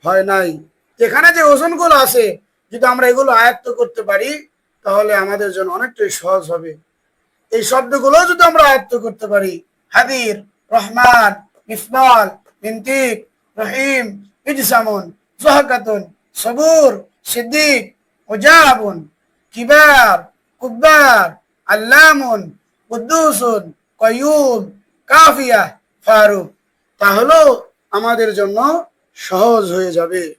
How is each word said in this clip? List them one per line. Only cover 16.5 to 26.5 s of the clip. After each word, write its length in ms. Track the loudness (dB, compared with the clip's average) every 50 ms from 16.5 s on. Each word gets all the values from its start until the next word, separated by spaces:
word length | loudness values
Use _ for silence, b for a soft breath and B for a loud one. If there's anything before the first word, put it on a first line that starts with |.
| -4 -2 0 2 2 4 4 2 0 -2 -14 _ _ _ _ -10
সিদ্দিক, 520 | -8 -8 -8 -6 -4 -2 0 0 0 -2 -4 -10 _ _ _ _ _ _ _ _
মুজাবুন, 680 | -10 -2 2 4 4 6 6 4 2 0 -2 -8 -8 -10 -16 _ _ _ _ _ _ _ _ _ _
কিবার, 640 | -14 0 2 4 6 6 6 6 4 4 4 2 -2 -4 _ _ _ _ _ _ _
কুব্বার, 640 | -14 -12 -10 0 2 4 4 6 6 4 4 2 0 -2 -6 _ _ _ _ _ _ -4
আল্লামুন, 720 | -4 -4 0 2 4 6 6 6 4 2 -2 -4 -4 -6 -6 -12 -18 _ _ _ _ _ _ _
কুদ্দুসুন, 720 | -12 -12 -6 -2 0 0 0 0 0 -2 -2 -2 -4 -4 -6 -10 -20 _ _ _ _ _
কয়ুম, 640 | -2 0 0 0 -2 0 0 0 0 0 -2 -4 -6 -10 -18 _ _ _ _ _ _ _
কাফিয়া, 520 | 4 4 4 4 4 0 -2 0 0 0 0 -2 -8 _ _ _ _ _ _
ফারুক, 420 | 2 4 4 4 2 2 -2 -6 -12